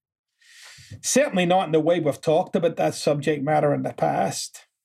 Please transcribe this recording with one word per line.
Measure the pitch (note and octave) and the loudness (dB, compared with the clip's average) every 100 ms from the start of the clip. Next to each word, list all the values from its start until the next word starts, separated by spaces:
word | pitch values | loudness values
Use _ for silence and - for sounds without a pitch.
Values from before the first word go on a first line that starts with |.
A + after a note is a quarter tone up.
| _ _ _ _ _ - - - - - | _ _ _ _ _ -20 -20 -20 -20 -12
certainly | - B3+ D4 F#3 F3 | -2 2 2 0 2
not | F#3 E3 | 2 2
in | |
the | D#3 | 0
way | D#3 F3 | 2 2
we've | D3+ - | 0 -2
talked | - D#3 F3+ | 0 0 2
about | - E3 - | 0 -2 0
that | D3+ | -2
subject | - - D3 D3 D3 | 0 -2 0 0 -2
matter | C#3 D3+ D3 | 0 2 2
in | C#3 | 0
the | C3 | -4
past. | - D#3 - - - - - _ _ | -2 -2 0 -2 -4 -10 -14 _ _